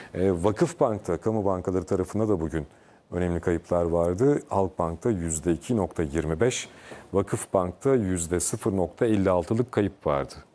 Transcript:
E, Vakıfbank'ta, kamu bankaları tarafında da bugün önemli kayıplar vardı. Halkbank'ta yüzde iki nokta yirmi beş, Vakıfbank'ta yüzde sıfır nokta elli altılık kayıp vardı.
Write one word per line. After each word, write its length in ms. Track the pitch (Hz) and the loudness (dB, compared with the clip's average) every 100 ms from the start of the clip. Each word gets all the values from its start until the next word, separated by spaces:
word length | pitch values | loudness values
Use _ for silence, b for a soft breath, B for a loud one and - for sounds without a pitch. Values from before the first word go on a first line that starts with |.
| B | B
E, 180 | 87 98 85 | 0 0 2
Vakıfbank'ta, 720 | 98 101 170 - 131 104 - 85 | 2 2 0 2 0 0 -2 -2
kamu 280 | 110 110 | 0 0
bankaları 400 | 98 92 90 92 | 0 -2 0 -2
tarafında 440 | 87 95 92 101 110 | 0 -2 -2 -2 0
da 120 | 92 | 0
bugün 260 | 80 80 73 b b b - | 0 -4 -6 b b b -8
önemli 300 | 87 90 85 | -2 0 0
kayıplar 440 | 90 82 - 87 | 0 0 0 0
vardı. 580 | 85 85 85 92 135 147 - | 2 2 2 2 2 2 0
Halkbank'ta 640 | 101 95 - 85 82 123 | 0 0 0 -4 -2 -2
yüzde 420 | 98 82 78 - | -2 -2 -2 -2
iki 240 | 80 - 117 | -2 0 0
nokta 260 | 90 - | 0 -2
yirmi 380 | 78 80 78 80 | -4 -2 -2 0
beş, 280 | 120 - - B B B B | 0 -2 -8 B B B B
Vakıfbank'ta 800 | 95 98 110 - 98 90 - 135 | -2 0 -4 0 0 0 -2 2
yüzde 460 | 131 95 90 82 87 | 2 2 -2 0 -2
sıfır 360 | - 113 113 95 | -2 -2 -2 0
nokta 300 | 87 - 120 | 0 0 2
elli 240 | 104 95 | 4 4
altılık 420 | 90 87 113 117 | 2 2 0 0
kayıp 340 | 107 98 - 78 | 0 0 -2 -2
vardı. 280 | 69 67 - - | -2 -2 -10 -20